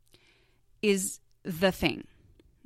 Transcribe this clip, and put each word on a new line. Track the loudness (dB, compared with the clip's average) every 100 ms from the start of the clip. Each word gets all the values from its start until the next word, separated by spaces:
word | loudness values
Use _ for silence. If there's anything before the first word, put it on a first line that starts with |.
| _ _ _ _ _ _ _ _
is | 2 2 -2 -8 _ _
the | -10 0 2
thing. | 2 -2 -2 -10 _ _ _ _ _